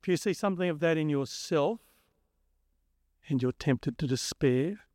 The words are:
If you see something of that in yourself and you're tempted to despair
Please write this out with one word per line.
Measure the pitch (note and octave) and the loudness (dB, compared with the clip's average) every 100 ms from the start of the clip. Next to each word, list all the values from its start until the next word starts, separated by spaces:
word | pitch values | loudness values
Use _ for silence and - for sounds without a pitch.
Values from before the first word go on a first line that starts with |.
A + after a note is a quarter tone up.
If | - | 2
you | F3 | 0
see | G#3+ | 0
something | F3 G3+ F3+ F3+ | 0 -2 0 0
of | D3+ | 2
that | E3 D#3+ | 2 2
in | D3+ | 2
yourself | C#3+ C3+ - - D#3+ C#3+ A3+ _ _ _ _ _ _ _ _ _ _ _ _ _ _ - | 0 -2 -8 -2 2 2 -2 _ _ _ _ _ _ _ _ _ _ _ _ _ _ -4
and | C3+ | 0
you're | B2 | 0
tempted | - - B2+ - A#2+ | -2 0 0 -2 -4
to | D3 | -2
despair | B2 - - C#3 B2+ D3+ G#3 _ | -2 -4 0 2 2 0 -4 _